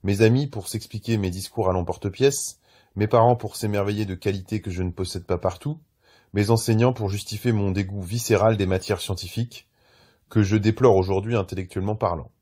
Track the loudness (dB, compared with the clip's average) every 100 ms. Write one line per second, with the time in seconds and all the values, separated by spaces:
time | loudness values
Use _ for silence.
0 | 0 4 4 4 0 -6 -8 -10 -8 -12
1 | -4 -2 -2 -4 -8 -2 0 0 -2 -4
2 | -6 2 2 2 -8 -12 _ _ _ -4
3 | 2 4 4 2 -2 -6 -2 0 0 -2
4 | -4 -2 -2 -4 -4 -6 -6 -4 -4 -4
5 | -8 -8 -4 -2 -2 -4 -10 -10 _ _
6 | _ _ _ -2 2 2 4 4 4 2
7 | -4 -4 -8 -6 -2 0 0 -2 -4 -8
8 | -8 -6 2 4 4 4 0 0 -2 -4
9 | -4 -8 -6 -6 -8 -8 _ _ _ _
10 | _ _ _ 2 4 4 2 4 6 6
11 | 4 0 0 -2 -2 -6 -6 -6 -4 -2
12 | -2 -4 -10 _